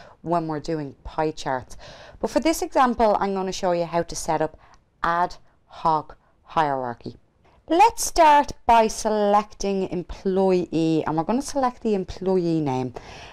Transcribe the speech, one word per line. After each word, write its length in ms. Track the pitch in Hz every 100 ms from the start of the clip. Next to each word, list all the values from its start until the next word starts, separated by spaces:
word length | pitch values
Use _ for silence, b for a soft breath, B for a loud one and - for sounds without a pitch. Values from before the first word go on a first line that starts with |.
| B B
when 260 | 160 170 160
we're 120 | 151
doing 360 | 147 160 139 -
pie 280 | - - 156
charts. 440 | 156 147 131 - - B B B B
But 100 | 220
for 100 | -
this 220 | 302 330
example, 560 | 339 320 254 226 220 202
I'm 140 | 196
gonna 180 | 196 190
show 200 | 180 185
you 140 | 175 165
how 180 | 170
to 120 | 170 156
set 260 | - 156
up 160 | 156 - b b _ _
ad 340 | 170 170 180 - - _ _
hoc 520 | - 170 156 147 - _ _
hierarchy. 720 | - - 151 135 123 117 123 120 _ _ b b -
Let's 320 | 330 453 466
start 500 | - - 311 294 285 - -
by 220 | 233 220
selecting 1040 | - 220 214 208 208 208 - 196 196 190
employee, 1120 | 180 165 - 196 185 190 185 - 156 160 160 -
and 100 | 156
we're 80 |
gonna 180 | 160 240
select 400 | 285 285 254 247
the 100 | 226
employee 680 | 202 180 - 185 185 170 165
name. 340 | 147 127 127 - B B B